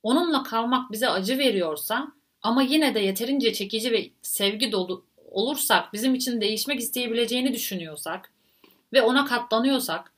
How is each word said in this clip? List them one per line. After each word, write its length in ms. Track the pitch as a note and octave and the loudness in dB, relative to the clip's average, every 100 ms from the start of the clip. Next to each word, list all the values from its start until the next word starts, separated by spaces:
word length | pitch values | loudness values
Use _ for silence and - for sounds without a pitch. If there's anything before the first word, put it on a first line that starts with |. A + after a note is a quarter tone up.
onunla 400 | G#3+ C#4+ F4 C#4+ | 4 2 4 0
kalmak 480 | - A3+ A#3 B3+ B3+ | 0 -2 0 0 -2
bize 180 | G#3 B3 | -2 0
acı 280 | F3+ F#3+ C4 | 0 0 2
veriyorsa 760 | C4+ G3+ E3 D3+ - A#3 D4+ _ _ _ | 2 2 -2 -4 -4 -4 -4 _ _ _
ama 220 | G#3+ A#3+ | 0 2
yine 320 | C4 D#4 C#4+ G#3+ | 4 4 2 2
de 40 | |
yeterince 540 | G3 F#3+ A#3+ C#4 A#3 | 0 -2 -2 2 0
çekici 380 | - G3+ A3 A#3+ | 0 -4 -2 0
ve 180 | A3 - _ | 0 -2 _
sevgi 500 | - - G3+ G#3+ B3 | -8 -2 0 0 -2
dolu 340 | G3+ F3+ F3+ _ _ - | -2 -2 -6 _ _ -8
olursak, 640 | F#3+ A#3 D4 - F#3+ - | -4 -2 -2 2 2 2
bizim 220 | G#3 C4 B3+ | -2 0 0
için 260 | B3+ A#3 | 0 -2
değişmek 380 | G#3 G#3+ - C4+ | -2 -2 -2 -4
isteyebileceğini 720 | A3+ - A#3+ A3+ A#3 B3 C4 | -4 -4 -2 0 0 0 0
düşünüyorsak 800 | - - F#3 D#3+ D3+ D#3+ F#3 - _ _ _ _ _ _ | -2 -4 -6 -8 -10 -8 -8 -10 _ _ _ _ _ _
ve 80 | C4 | 4
ona 240 | A3+ C4 C#4 | 4 2 2
katlanıyorsak 880 | A#3+ A3+ A3+ C4 C4+ - E3 - | -2 0 2 2 0 -2 -6 -8